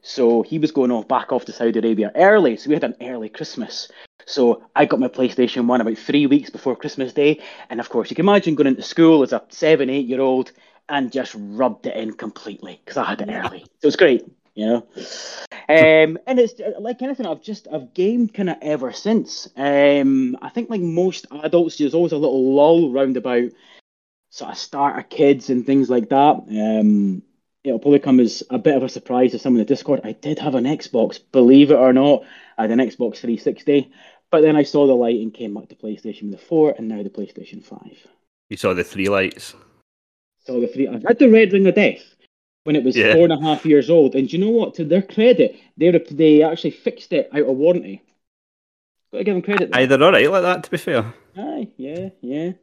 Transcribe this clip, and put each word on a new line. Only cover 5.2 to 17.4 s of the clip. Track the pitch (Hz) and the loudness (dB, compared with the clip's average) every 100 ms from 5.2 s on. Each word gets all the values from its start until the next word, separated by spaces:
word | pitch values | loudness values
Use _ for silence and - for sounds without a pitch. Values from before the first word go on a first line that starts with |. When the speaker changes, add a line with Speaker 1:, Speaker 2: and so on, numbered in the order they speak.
| 127 - 120 131 120 | -4 0 -2 -2 -2
Speaker 1:
one | 127 | 0
about | 110 110 | -2 -6
three | - 143 143 | -2 0 2
weeks | 143 123 | 0 0
before | 101 - 120 | -10 -8 -6
Christmas | 151 - 131 | -10 -8 -6
Day. | 151 147 151 - - - | 0 0 0 -8 -20 -12
And | 113 | -12
of | 123 | -6
course, | 117 104 | -6 -6
you | - | -2
can | 190 | 2
imagine | 202 175 | 2 0
going | - 139 | 0 0
into | 131 | 0
school | - - 165 156 | -4 2 4 6
as | 127 | 2
a | 117 _ | -2 _
seven, | - 160 156 131 | -4 2 2 0
eight-year-old | 139 123 131 135 131 127 _ _ _ - | -4 -4 -2 0 0 -4 _ _ _ -8
and | 143 127 | -6 -4
just | 131 120 113 | -6 -8 -12
rubbed | 101 104 127 104 127 | -14 -4 -4 -4 -10
it | 110 | -10
in | 110 | -10
completely | 107 113 - - 101 92 - - | -12 -14 -14 -18 -18 -20 -20 -10
'cause | 139 | -8
I | 117 | -6
had | - | -8
it | 101 | -10
Speaker 2:
Yeah. | 107 - | -8 -10
Speaker 1:
early. | - _ _ | -12 _ _
So | 147 | -2
it's | - | 2
great, | 175 120 - _ _ | 2 2 -4 _ _
you | - 110 | -8 -4
know. | 120 - - - - - - - - - | -4 -4 -20 -18 -18 -18 -18 -18 -14 2
Um, | 160 160 156 156 160 - | 4 6 6 4 0 -4
and | 254 | 0
it's, | 233 - | 0 -2
uh, | 202 - | -12 -10
like | 214 247 | -10 -10
anything, | 262 269 202 | -10 -8 -8
I've | 147 | -10